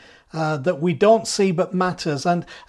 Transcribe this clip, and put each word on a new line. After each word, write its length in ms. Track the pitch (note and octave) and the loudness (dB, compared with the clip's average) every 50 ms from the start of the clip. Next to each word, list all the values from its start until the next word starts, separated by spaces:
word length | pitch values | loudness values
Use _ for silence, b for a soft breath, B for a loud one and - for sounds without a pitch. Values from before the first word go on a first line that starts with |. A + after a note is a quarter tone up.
| b b b b b b | b b b b b b
uh, 240 | - D#3+ D#3+ D#3 D#3 | -8 -4 -4 -2 -2
that 240 | D3 C3 F3+ F3+ C#3 | -2 -2 -2 -2 -2
we 140 | D3+ F3+ E3 | -2 -2 0
don't 340 | C3 - G#3 - A3+ - - | 2 4 4 4 4 2 -2
see 240 | - - G3+ F#3+ | -2 0 0 0
but 220 | F3 D#3 F#3 F#3 - | 2 0 -2 -2 -2
matters. 540 | F#3 F#3 F3+ E3+ - - E3+ D3 C#3 - F3 | -2 -2 -2 -4 -4 -4 -4 -4 -2 0 0
And 180 | F3 F3 E3+ - B B B | 0 0 -2 -8 B B B